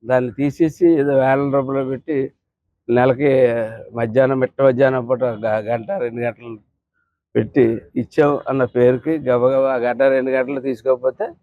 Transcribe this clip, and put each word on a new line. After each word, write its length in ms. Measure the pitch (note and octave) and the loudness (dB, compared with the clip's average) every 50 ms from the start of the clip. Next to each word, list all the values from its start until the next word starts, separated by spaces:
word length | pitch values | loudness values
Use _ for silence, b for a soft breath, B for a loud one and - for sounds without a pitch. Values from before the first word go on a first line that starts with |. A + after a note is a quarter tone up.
| _ A2+ | _ 0
దాన్ని 220 | B2+ B2+ B2+ B2 G#2+ - | 0 0 0 -2 -4 -4
తీసేసి 480 | C#3 D3 C#3 - E3 D#3+ C#3+ - F#3 E3+ E3 D3+ | -4 -4 0 0 0 -2 0 2 2 4 4 4
ఏదో 120 | C#3 C#3+ C#3 C3+ | 2 2 2 2
వేల 180 | C3 C3 C3+ C#3 C#3+ C#3+ C3+ | 2 2 2 2 0 0 0
రూపాయలు 340 | C#3 C3+ C3 C3+ C3+ C3+ C3 | -2 -2 -2 -4 -4 -4 -4
పెట్టి 260 | C3+ B2+ _ - D#3 C3+ C3+ C3+ _ _ _ _ _ _ _ _ _ _ _ - | -6 -10 _ -6 -4 -4 -4 -4 _ _ _ _ _ _ _ _ _ _ _ 0
నెలకి 420 | A#2 B2 B2 C3 B2+ A#2+ C#3+ D3 C3+ C3 B2+ A#2+ A#2 A#2 A2+ A2 A2 A2 - - - A#2 | 2 2 4 2 2 2 2 2 4 4 4 2 2 0 -4 -6 -8 -14 -18 -14 -8 -6
మధ్యాహ్నం, 400 | A#2 A2+ G#2+ B2+ C3+ C3 C#3 C3 C3 | -6 -2 2 2 2 2 2 0 -2
మిట్ట 140 | B2+ _ - C#3 C3+ | -4 _ 2 2 2
మధ్యాహ్నం 360 | B2+ A#2+ C#3 C3 C3 C3 B2 A#2 | 4 4 2 2 2 0 -2 -2
పూట 140 | B2+ A#2+ B2+ B2 A2+ G#2+ G#2+ | -2 -2 0 -4 -4 -2 -4
గ-, 180 | A2+ G#2+ A2 G#2+ G#2 | -2 -2 -2 -2 -2
గంట 200 | A#2 A#2 A2 G#2+ - G3 B2 | -4 -6 -4 -6 -6 -6 -6
రెండు 160 | A#2+ A2+ A#2+ A#2+ | -6 -6 -6 -6
గంటలు 280 | A#2+ A2+ _ A#2 A#2 A2+ A2 _ _ _ _ _ _ _ _ _ _ _ _ _ _ _ | -6 -6 _ -16 -16 -16 -16 _ _ _ _ _ _ _ _ _ _ _ _ _ _ _
పెట్టి 300 | A#2+ A2+ A2 - D3 B2+ A2+ A2+ G#2 - - _ C3 | -4 -4 0 2 2 2 2 2 -4 -8 -10 _ -8
ఇచ్చాం 300 | A#2+ - _ - D3+ D3 C#3+ C3 - - | -8 -6 _ 0 2 2 2 -2 -4 -4
అన్న 140 | C3+ C3+ C3 A#2+ _ | -2 -2 -2 -2 _
పేరుకి 380 | B2 B2 B2 B2+ B2+ A#2 D3+ D#3+ D#3 - B2 | 2 4 4 2 2 -2 -4 -6 -4 -2 0
గబగబా 420 | B2 A#2+ A#2+ B2+ C3+ C3+ C3+ C3+ C3 | 0 2 2 2 2 2 0 0 0
ఆ 20 | B2+ A#2 | -2 -2
గంట 160 | B2 A#2+ A#2 C3+ C3+ C3+ | -2 -2 2 2 2 2
రెండు 160 | C3+ B2+ C3 C3 C3 | 2 0 0 -2 -2
గంటలు 240 | C3 B2 C#3+ C3+ B2+ C3+ | -2 -2 -6 -8 -6 -6
తీసుకోకపోతే 580 | C3 A2+ _ C3 C3 B2 B2 C3 C3 _ G3+ B3 E4+ _ | -8 -6 _ -2 -2 0 0 -4 -4 _ -8 -10 -10 _